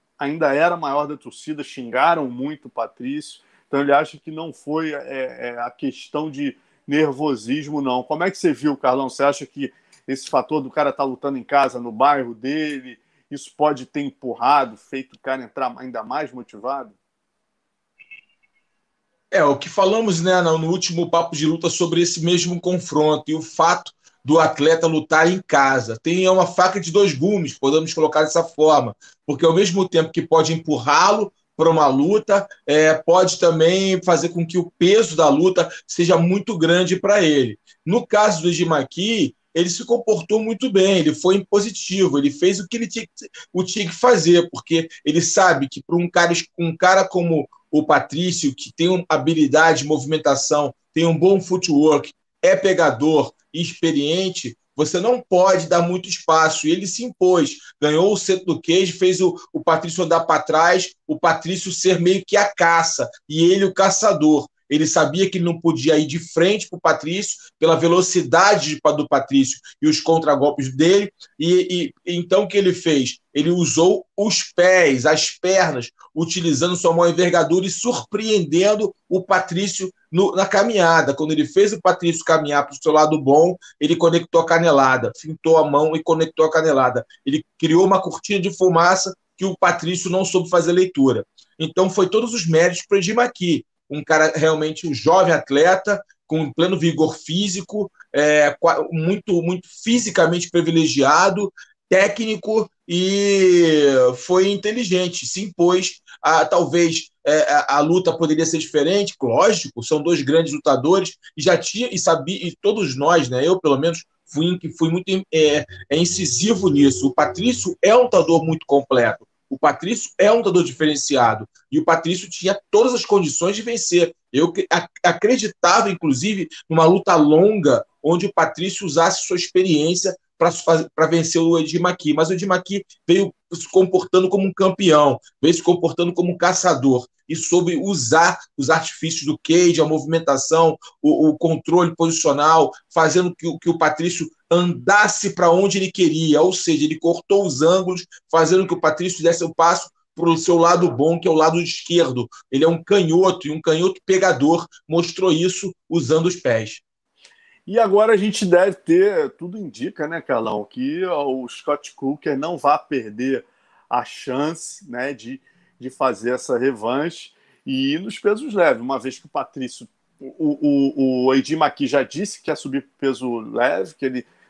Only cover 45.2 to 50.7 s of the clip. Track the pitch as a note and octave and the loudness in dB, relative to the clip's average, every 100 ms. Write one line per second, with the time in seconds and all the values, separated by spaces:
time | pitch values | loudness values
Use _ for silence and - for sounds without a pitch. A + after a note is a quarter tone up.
45.2 | - G3+ F#3 C#3+ C3+ - - F3 F3 F3 | 0 2 2 2 -2 -8 -4 -2 0 0
46.2 | E3+ E3+ - - E3 E3 F#3 F#3+ F#3 F3+ | 2 0 -6 -6 -6 0 2 2 2 -2
47.2 | E3+ D#3 - _ - D3+ D3+ C#3+ - D3+ | 0 -2 -4 _ -4 -2 2 0 0 -4
48.2 | F3+ E3+ C#3+ B2 A#2+ - E3+ F#3 - D3+ | -4 -2 -4 -6 -12 -4 -2 0 -2 -2
49.2 | C#3+ D#3+ C#3 D3+ E3 D#3 C#3+ D3 C3+ D#3 | 0 0 2 4 4 2 -2 -4 -2 -2
50.2 | D3 C3+ - D3 C#3 | 0 0 0 -2 -2